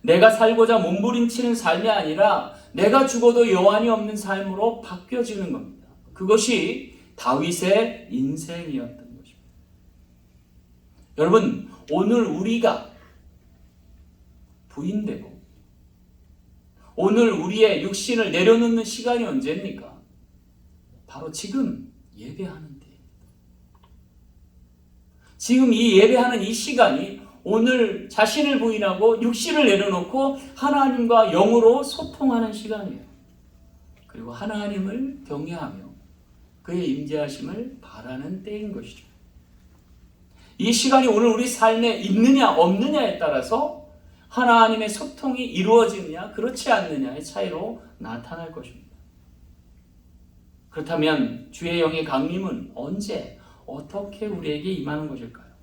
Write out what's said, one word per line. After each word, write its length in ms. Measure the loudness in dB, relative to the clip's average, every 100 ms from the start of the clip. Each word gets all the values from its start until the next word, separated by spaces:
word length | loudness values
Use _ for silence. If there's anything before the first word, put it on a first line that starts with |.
내가 280 | 4 6 6
살고자 480 | 6 2 4 4 4
몸부림치는 760 | 2 -2 -2 0 -2 -2 -2
삶이 340 | -2 0 0 0
아니라 640 | 0 -2 2 2 2 -4 -18 -14
내가 340 | 0 4 4 4
죽어도 440 | 4 4 6 4
여한이 380 | 6 4 4 2
없는 280 | 0 -2 -8
삶으로 640 | -6 -6 -6 -2 -2 -4
바뀌어지는 720 | -14 -16 -8 -6 -4 -6 -8
겁니다. 360 | -8 -12 -20 -20 _ -20
그것이 880 | -8 2 2 4 0 -2 -6 -14 -20 _ -6
다윗의 920 | -2 0 -2 -2 2 2 2 -6 -10
인생이었던 840 | -4 -4 -4 -8 -10 -8 -8 -10 -16
것입니다. 460 | -20 -20 -20 _ _ _ _ _ _ _ _ _ _ _ _ _ _ _ _ _ _ -2
여러분, 520 | 2 4 2 -6 -12 -20 -6
오늘 340 | -2 2 2
우리가 640 | 0 -2 -2 0 0 -2 -10 -20 -20 _ -20 _ _ _ _ _ _ -20 _ _ _ _ _ _ _
부인되고 720 | -10 -6 -4 -6 -10 -14 -20 _ _ _ _ _ _ _ _ _ _ _ _ _ _ -14 0
오늘 340 | 2 4 4
우리의 500 | 2 -4 4 4 4
육신을 500 | -4 -6 -2 -2 0
내려놓는 520 | 2 6 6 4 0
시간이 400 | -2 -6 -2 -2
언제입니까? 760 | -2 -4 -4 -6 -8 -12 -18 -20 _ _ _ _ _ _ _ _ _ -20 _
바로 240 | -16 -14
지금 640 | -12 -6 -4 -2 -4 -14 _ _ -20
예배하는 460 | -18 -12 -12 -12 -18 -20
때입니다. 220 | _ _ _ _ _ _ _ _ _ _ _ -20 _ _ _ _ _ _ _ _ _ _ _ _ _ _
지금 360 | 2 4 4
이 260 | 4 6 8
예배하는 440 | 8 6 2 0
이 100 | -4
시간이 720 | -4 -4 4 4 4 -6 -12 -20 -16
오늘 640 | -2 2 2 2 0 -2 -6
자신을 520 | 0 0 2 0 0
부인하고 600 | -2 -2 -2 2 2 2
육신을 460 | -2 -2 -2 2 4
내려놓고 720 | 4 0 -2 -4 -2 -2 -4 -12
하나님과 760 | -6 -2 2 2 0 4 4 4
영으로 500 | 4 4 6 6 4
소통하는 680 | 0 -8 -10 -2 0 0 -2
시간이에요. 500 | -6 -8 -8 -8 -14 -20 _ _ _ _ _ _ _ _ -20 _
그리고 260 | -18 -16
하나님을 920 | -12 -10 -8 -8 -6 -6 -6 -8 -10 -12
경외하며 560 | -10 -10 -10 -12 -14 -20 -20 -20 _ _ _ _ _
그의 260 | -8 -4 -4
임재하심을 880 | -4 -4 -4 -6 -8 -12 -10 -12 -14
바라는 600 | -20 -20 -14 -12 -10 -12
때인 280 | -10 -10 -10
것이죠. 320 | -12 -14 -20 _ _ _ -20 _ _ _ _ _ _ -20 _ _ _ -20 -4
이 140 | 0
시간이 360 | 2 4 4 4
오늘 200 | 4 2
우리 200 | 2 -4
삶에 480 | 2 2 2 0 -2
있느냐 500 | -2 2 4 4 4
없느냐에 680 | 4 2 2 0 0 -2 -2
따라서 680 | -2 -2 -2 -4 -4 -8 -20 -20 -20 _ _
하나님의 600 | 0 4 6 6 2 -4
소통이 560 | -6 -12 -8 -6 -6
이루어지느냐 840 | -6 -2 4 4 4 -2 -10 -12 -12
그렇지 380 | -8 -8 -6 0
않느냐의 540 | 0 0 -6 -6 -8
차이로 580 | -12 -8 -6 -6 -10 -12 -18 _
나타날 540 | -14 -12 -14 -16 -14
것입니다. 300 | -16 -18 -20 -20 -20 -20 _ _ _ -20 -20 _ -20 _ _ _ _ -20 _ _ _ _
그렇다면 800 | -12 -6 -2 0 0 -2 -6 -16
주의 300 | -12 -6 -2
영의 240 | -2 -2
강림은 680 | -4 -4 -4 -6 -6 -8 -12
언제 640 | -12 -8 -8 -8 -10 -12 -20 -20 _ -16
어떻게 600 | -16 -12 -12 -12 -10 -10
우리에게 440 | -8 -8 -6 -6
임하는 360 | -6 -6 -8 -8
것일까요? 440 | -12 -14 -20 -20 _